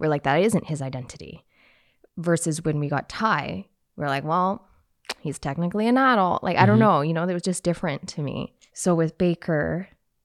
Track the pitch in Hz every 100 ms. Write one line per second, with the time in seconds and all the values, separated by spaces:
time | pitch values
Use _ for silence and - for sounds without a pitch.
0 | 156 143 135 151 214 202 - 151 135 127
1 | 131 - - - _ _ _ _ _ _
2 | _ - 170 170 165 156 160 147 143 139
3 | - - 220 151 - 185 - _ _ -
4 | 143 139 151 175 185 208 _ _ _ _
5 | - - 151 - 147 139 175 208 226 254
6 | 262 220 180 - - 170 196 220 214 156
7 | 151 165 180 175 185 175 170 165 170 139
8 | - - 143 - - _ _ - 185 165
9 | 160 - 180 170 - 151 160 165 190 _
10 | _ _